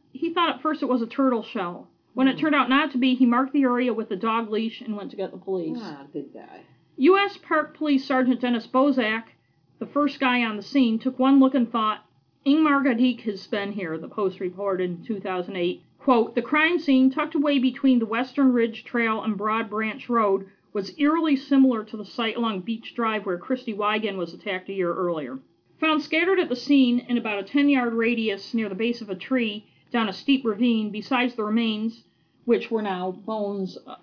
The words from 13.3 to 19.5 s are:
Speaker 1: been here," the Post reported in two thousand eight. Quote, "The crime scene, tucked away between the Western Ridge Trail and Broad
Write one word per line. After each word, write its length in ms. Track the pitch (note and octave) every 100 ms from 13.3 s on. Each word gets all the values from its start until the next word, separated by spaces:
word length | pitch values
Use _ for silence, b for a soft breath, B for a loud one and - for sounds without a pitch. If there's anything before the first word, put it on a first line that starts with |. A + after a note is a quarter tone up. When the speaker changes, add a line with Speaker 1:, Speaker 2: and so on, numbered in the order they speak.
| F#3+ -
Speaker 1:
been 260 | G#3 G3+
here," 260 | G#3 E3 E3
the 80 | -
Post 320 | - F#3+ F3
reported 500 | F3+ F3+ G3+ F#3 F3+
in 140 | F3
two 160 | - G3+
thousand 380 | G3 F#3 F3+ F#3+
eight. 260 | F3+ - _ _
Quote, 340 | - A#3 A3+
"The 80 | B3+
crime 380 | A#3 D4+ D#4+ F4
scene, 320 | - C4 C4
tucked 240 | D4+ D4+ D4
away 240 | D4 C#4+
between 400 | B3+ - C4+ B3
the 80 | G#3+
Western 440 | A3+ C4 C#4+ C4+
Ridge 320 | A#3+ A3+ G#3+
Trail 380 | - A#3+ A3+ A3
and 160 | A3 F#3+
Broad 320 | G#3+